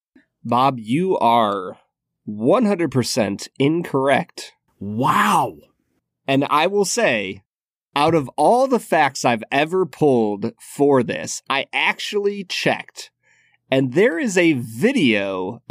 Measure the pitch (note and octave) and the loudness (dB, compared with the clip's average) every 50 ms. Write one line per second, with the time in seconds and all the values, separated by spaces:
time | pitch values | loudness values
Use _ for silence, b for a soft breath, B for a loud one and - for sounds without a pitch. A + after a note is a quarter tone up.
0 | _ _ _ b b b _ _ - A2+ A#2+ A#2 F#3+ F3+ C3 A#2+ G#2+ G#2+ B2 D#3 | _ _ _ b b b _ _ -6 -2 2 2 2 2 0 -2 -4 -2 -2 0
1 | F#3 F#3+ F3+ - - A#2 A#2 A#2+ A2+ G#2 G2+ G2 F#2 F#2 - - _ _ _ _ | 0 0 0 2 2 2 4 4 2 2 0 -2 -6 -10 -12 -16 _ _ _ _
2 | _ _ _ _ - - G#2+ G#2 A2 C3 F#3 B3 B3 G3+ G3+ E3+ E3+ D3 B2+ C3 | _ _ _ _ -14 -12 -8 -2 0 2 2 4 2 2 0 0 -2 -2 0 -2
3 | A2+ - - B2+ G#2 G2 G2+ F#2+ - - _ - C3+ C#3+ D#3+ F3 E3+ - - C3+ | -2 -2 0 -2 -2 -2 -2 -6 -10 -10 _ 0 0 0 0 0 -2 -2 -2 -2
4 | C3 C#3 C3+ - E3+ - _ - - - _ _ _ _ _ - G2 G2+ G#2 A2+ | 0 2 2 0 0 -4 _ -18 -18 -18 _ _ _ _ _ -14 -12 -8 -6 -4
5 | B2 - - - A3 G#3+ G3 E3 D3 - - - _ _ _ _ _ _ _ _ | -2 0 0 2 2 2 2 0 0 -2 -6 -12 _ _ _ _ _ _ _ _
6 | _ _ _ _ _ - C3+ C3+ C#3+ - C#3 D3+ D#3+ F#3 G3+ G#3 G3+ F#3 - A#3+ | _ _ _ _ _ -2 0 0 0 0 0 0 0 0 0 0 -2 -2 0 0
7 | A3+ D#3+ B2 G#2+ G2 F#2 G2 G2 _ _ _ _ _ _ _ _ _ _ - C#3 | 0 2 2 0 -2 -4 -8 -10 _ _ _ _ _ _ _ _ _ _ -2 0
8 | D3 D#3+ E3 E3 C#3 A#2+ - - D3 E3+ A3+ B3 C4+ C4 C4 G#3+ - - F3+ D#3+ | 2 2 2 2 0 -2 -2 2 4 4 4 4 2 2 0 0 0 0 0 2
9 | D3+ - C3+ - - C3 A#2+ G#2+ A#2 - B2+ C#3 D3+ D#3 F3+ F#3 F#3 C#3 - - | 2 0 0 -2 0 0 0 -2 -2 -4 -2 -2 0 0 0 -2 -2 -2 -2 0
10 | D#3 D3 C3 A#2+ A2 G#2 G#2 G2+ A2 A2+ - _ - - - - C#3+ C#3+ C#3 C3 | 2 4 4 4 2 0 -2 -4 -6 -8 -10 _ -20 -10 -2 0 2 4 4 4
11 | A#2 - F#2 D#2 - - - - - - C3 C#3 - - - C#3 D3+ F#3 G#3 - | 2 0 -4 -6 -8 -10 -10 -10 -8 -6 -4 -4 -4 -4 -4 -2 -2 -2 -2 -4
12 | - - G#3+ G#3 G3+ G3+ G3+ G3+ F#3 - - - - D3+ A2 G#2 - _ - - | -6 -6 -4 -2 -2 -2 -4 -4 -8 -8 -6 -4 -2 -2 -2 -2 -6 _ -18 -20
13 | - - _ _ _ _ _ _ _ _ _ _ _ - C3 C3+ C#3 C3 B2 D#3+ | -20 -20 _ _ _ _ _ _ _ _ _ _ _ -2 0 0 0 0 2 2
14 | G#3 B3+ D#4+ E4 D4+ A3+ F3 F#3 F3 E3 D3+ B2 A#2 G#2+ A2+ A2+ E3 A#3+ D4 C4 | 2 2 2 0 -4 -2 2 2 2 2 2 0 -2 -8 -4 0 0 0 2 2
15 | D#3+ A#2+ G#2+ G2+ G2 G2 G2 F#2 F#2 F#2 A#2 - _ - | 2 2 2 2 0 -2 -4 -4 -6 -6 -8 -8 _ 0